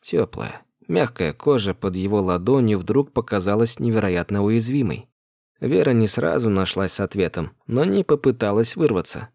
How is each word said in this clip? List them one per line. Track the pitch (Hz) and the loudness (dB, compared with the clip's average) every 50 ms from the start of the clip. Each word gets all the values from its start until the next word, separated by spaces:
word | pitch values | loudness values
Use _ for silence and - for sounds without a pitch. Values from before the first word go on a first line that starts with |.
Теплая, | _ - - - - - - - - - - - _ _ _ _ _ - | _ -2 -2 -2 -2 -2 -4 -10 -10 -10 -10 -14 _ _ _ _ _ -2
мягкая | - 185 156 117 - - 92 78 - | 0 0 0 0 -2 -4 -4 -4 -4
кожа | _ - 147 143 123 101 98 92 | _ 0 2 2 2 2 -2 -4
под | - - 101 90 | -2 -4 -4 -4
его | 92 92 98 104 104 | -2 -2 0 0 0
ладонью | 95 90 90 87 87 107 131 139 123 110 107 95 | 2 2 0 0 2 2 2 4 4 2 2 0
вдруг | 87 85 107 135 139 135 _ | 0 0 0 0 0 0 _
показалась | 127 123 - - 101 90 98 101 107 117 113 - - | -6 -4 -2 -2 -2 0 0 2 2 0 0 -2 -4
невероятно | - 120 113 110 104 98 90 87 87 - 101 101 101 | -2 0 0 0 0 0 0 -2 -2 -2 -2 0 0
уязвимой. | 104 110 117 110 117 131 143 131 95 76 - - _ _ _ _ _ _ _ _ _ _ _ | 2 2 0 0 0 -2 0 0 -2 -4 -6 -10 _ _ _ _ _ _ _ _ _ _ _
Вера | - 120 147 185 180 143 127 | -4 0 2 2 4 4 4
не | 117 110 101 | 4 4 2
сразу | - - - 82 82 - 117 113 | 0 0 0 0 0 0 0 2
нашлась | 101 95 95 90 - - 98 90 - | 2 2 0 0 -2 -4 -4 -4 -2
с | - | -4
ответом, | 101 92 - 101 92 80 - 87 80 - _ _ _ | -6 -4 0 -2 -2 -2 -2 -6 -8 -8 _ _ _
но | - 113 127 151 | -4 -2 0 0
не | 190 196 202 190 | 2 0 0 2
попыталась | - 156 143 - 135 120 120 117 104 101 107 113 113 - | 2 0 2 2 0 0 2 0 0 2 0 0 0 -2
вырваться. | - 165 143 110 90 85 - - - - - _ | 0 0 2 2 0 -2 -4 -10 -10 -12 -16 _